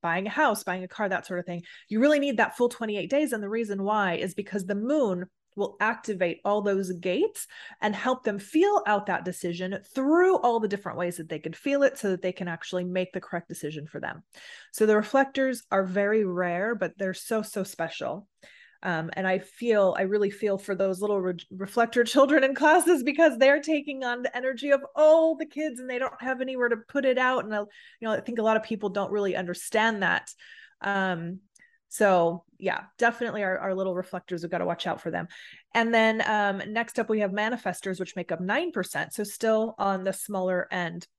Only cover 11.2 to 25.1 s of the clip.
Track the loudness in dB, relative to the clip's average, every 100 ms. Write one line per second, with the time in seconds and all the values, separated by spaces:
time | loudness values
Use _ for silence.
11.2 | -8 -8 -8 -6 -2 4 4 2 -2 -2
12.2 | -2 -4 -8 -8 -6 -4 -2 -2 -2 -6
13.2 | -6 -8 -8 -10 -8 -8 -12 -10 -10 -10
14.2 | _ -20 -20 -20 -16 0 4 4 4 2
15.2 | 2 2 0 -2 _ 0 0 0 2 2
16.2 | 0 0 -2 -2 -2 -2 -4 -4 -6 -6
17.2 | -4 -4 -4 -6 -8 -6 -8 -6 -8 -8
18.2 | -12 _ -20 -20 -20 _ -4 -4 -4 -4
19.2 | 0 -2 -4 -6 2 4 4 2 0 2
20.2 | 0 0 -2 -2 -4 -2 0 0 0 0
21.2 | 0 -4 -10 -12 -6 0 2 2 4 6
22.2 | 6 6 4 4 6 6 6 4 2 4
23.2 | 4 6 4 4 2 -2 -2 -6 -4 -2
24.2 | -4 -4 -4 -4 0 0 0 4 6